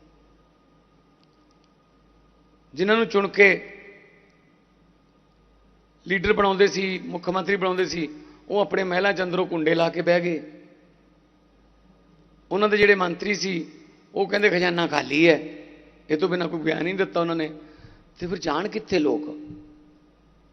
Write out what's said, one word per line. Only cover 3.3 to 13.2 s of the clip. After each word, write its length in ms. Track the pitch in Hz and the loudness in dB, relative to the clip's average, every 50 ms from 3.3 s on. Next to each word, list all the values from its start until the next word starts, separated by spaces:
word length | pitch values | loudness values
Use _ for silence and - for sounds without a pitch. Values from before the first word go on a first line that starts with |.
| - 190 202 196 175 - - - - - - - - - - - _ _ _ _ _ _ _ _ _ _ _ _ _ _ _ _ _ _ _ _ _ _ _ _ _ _ _ _ _ _ _ _ _ _ _ _ _ _ - | 4 4 6 6 4 2 -4 -10 -18 -20 -20 -20 -20 -20 -20 -20 _ _ _ _ _ _ _ _ _ _ _ _ _ _ _ _ _ _ _ _ _ _ _ _ _ _ _ _ _ _ _ _ _ _ _ _ _ _ -6
ਲੀਡਰ 260 | 175 185 196 170 202 214 | -4 -4 0 2 2 2
ਬਣਾਉਂਦੇ 340 | - 202 196 190 185 202 | 4 2 2 4 4 4
ਸੀ, 320 | 196 151 180 196 190 185 180 | 2 2 0 -4 -4 -4 -6
ਮੁੱਖ 300 | - - 175 175 - 180 | -8 -8 -10 -8 -6 -4
ਮੰਤਰੀ 260 | 180 190 180 165 202 | -4 -2 -2 -2 -2
ਬਣਾਉਂਦੇ 280 | 196 185 185 180 180 185 | 0 0 0 0 0 -2
ਸੀ, 240 | 165 160 175 156 143 - - - - - - - - | -2 -4 -6 -6 -6 -8 -12 -20 -20 -20 -20 -10 -4
ਉਹ 120 | 180 208 | -2 -2
ਆਪਣੇ 240 | 202 196 196 190 190 | 0 0 0 -2 -2
ਮਹਿਲਾਂ 280 | 185 175 180 190 202 196 | -2 0 0 0 0 0
'ਚ 100 | 165 185 | 0 -2
ਅੰਦਰੋਂ 240 | 180 170 180 185 | -2 -2 -2 -2
ਕੁੰਡੇ 280 | - 170 170 156 156 160 | -2 -2 0 0 2 2
ਲਾ 140 | 165 165 170 | 2 2 0
ਕੇ 140 | 175 165 175 | 0 0 2
ਬਹਿ 180 | 175 175 180 | 2 2 2
ਗਏ। 200 | 170 175 170 151 - - - - - - - - _ _ _ _ _ _ _ _ _ _ _ _ _ _ _ _ _ _ _ _ _ _ _ _ _ _ _ _ _ _ _ _ _ - | 2 -2 -4 -6 -8 -12 -18 -20 -20 -20 -20 -20 _ _ _ _ _ _ _ _ _ _ _ _ _ _ _ _ _ _ _ _ _ _ _ _ _ _ _ _ _ _ _ _ _ -6
ਉਹਨਾਂ 180 | 175 190 208 214 | -2 0 2 2
ਦੇ 80 | 202 | 4
ਜਿਹੜੇ 180 | 208 208 202 202 | 6 6 6 6
ਮੰਤਰੀ 400 | 190 185 175 170 170 | 4 2 0 -2 -2